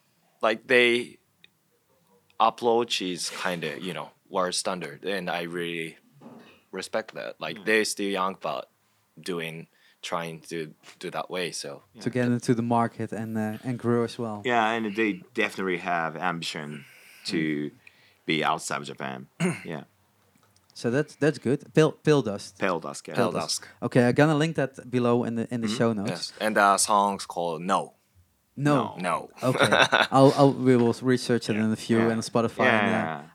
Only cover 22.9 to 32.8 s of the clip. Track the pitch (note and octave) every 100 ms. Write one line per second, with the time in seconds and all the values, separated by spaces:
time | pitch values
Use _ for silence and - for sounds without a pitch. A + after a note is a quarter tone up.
22.9 | D2 - D#2+ E2 E2+ D#2 - - - A#2+
23.9 | C3+ A#2+ B2 D3 D3+ D#3+ D#3 C3+ - B2
24.9 | B2 A#2+ A#2+ A2+ A#2 A2 B2 A2 G#2+ A#2
25.9 | G#2+ G2+ F2 - - G#2+ G#2+ G2+ F#2+ -
26.9 | G#2 G2+ G2 - - F2 D#2+ F2 F#2 C#2+
27.9 | - _ _ _ _ _ - C#3+ C#3+ G#2+
28.9 | G2 - E3 - - B2 C3 B2 G#2 -
29.9 | B2+ - C3 C3+ C3+ C#3+ A#2 B2+ B2+ A#2
30.9 | A2+ B2+ B2 - A#2 - G#2+ A2 G#2+ -
31.9 | A#2 A2+ A2+ A2 A#2+ A2+ - A#2+ A2+